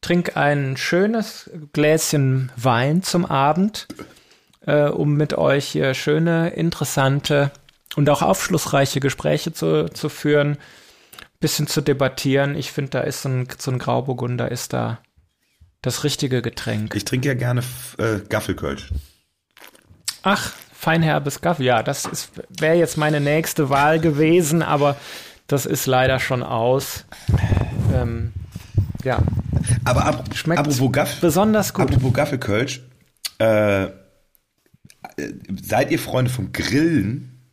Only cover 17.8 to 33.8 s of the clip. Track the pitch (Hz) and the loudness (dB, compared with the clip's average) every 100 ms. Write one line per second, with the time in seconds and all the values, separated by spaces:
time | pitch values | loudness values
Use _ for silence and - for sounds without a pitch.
17.8 | - - 113 104 - 107 - 87 73 69 | -14 -4 -2 -2 -2 -4 -2 -4 -4 -6
18.8 | - 65 - _ _ _ _ - - _ | -6 -8 -8 _ _ _ _ -20 -20 _
19.8 | _ - - - 190 196 - - - - | _ -14 -14 -4 0 0 -2 -10 -20 -6
20.8 | - 165 160 151 143 - - 139 127 117 | 0 2 4 2 -2 -2 -2 0 2 2
21.8 | 113 143 - - - - - - 156 170 | 2 -4 -6 -8 -10 -14 -16 -2 2 4
22.8 | 165 156 151 151 143 151 160 - 139 139 | 4 2 0 2 2 0 0 -2 0 4
23.8 | 147 165 165 143 160 175 156 165 156 147 | 4 4 2 4 4 4 4 0 2 2
24.8 | 143 135 - - - - _ 143 - 135 | 2 0 -8 -16 -18 -20 _ -2 0 -2
25.8 | - 127 131 131 - 127 123 117 117 131 | 2 2 4 2 0 -2 -2 0 2 2
26.8 | 135 - - - - - - - - - | 0 -12 -14 -12 -2 0 2 0 0 -2
27.8 | - 127 120 117 110 - - - - - | 0 0 0 -4 -6 -8 -12 -16 -6 -4
28.8 | 101 - 131 117 - - - - - - | -4 -4 -2 0 0 0 -2 -2 0 0
29.8 | - 123 147 147 - - 156 170 151 131 | 2 0 2 -2 -6 -6 -2 0 0 0
30.8 | 131 127 127 - 175 156 214 214 - - | 0 0 -2 0 0 2 2 2 0 -2
31.8 | - 135 110 98 151 - - 104 135 - | 2 2 2 0 0 -2 0 0 0 -6
32.8 | - _ _ _ - _ 113 107 104 98 | -14 _ _ _ -16 _ 2 4 4 2